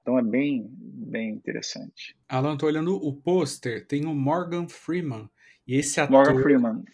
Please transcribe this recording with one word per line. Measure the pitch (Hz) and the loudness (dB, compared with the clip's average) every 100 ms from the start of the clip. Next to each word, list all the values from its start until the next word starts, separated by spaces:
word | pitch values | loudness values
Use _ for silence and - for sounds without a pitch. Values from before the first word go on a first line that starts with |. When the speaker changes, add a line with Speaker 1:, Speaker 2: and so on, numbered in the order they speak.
Speaker 1:
Então, | - 127 | -2 0
é | |
bem, | 113 123 147 131 104 | 2 0 0 -2 -6
bem | - - 127 110 113 113 | -14 -16 -14 -8 -6 -6
interessante. | 107 - 57 - - - - - _ - | -8 -8 -8 -8 -12 -14 -16 -20 _ -6
Speaker 2:
Alan, | 131 143 143 | -2 -2 0
tô | 156 | 0
olhando | 156 165 190 | 0 -2 -2
o | 151 | -4
pôster, | 135 170 185 143 - 123 110 - | -4 0 2 0 -4 -8 -8 -4
tem | 143 156 | -4 -2
o | |
Morgan | 147 135 170 170 175 170 | 0 0 0 -2 -6 -6
Freeman, | - - 175 156 110 107 _ - _ - | -10 -6 -4 -4 -8 -12 _ -20 _ -2
e | 131 | -2
esse | 131 - | 0 0
ator | 143 | 6
Speaker 1:
Morgan | 135 139 131 | 8 8 6
Freeman, | 143 131 117 110 - | 6 4 4 -2 -10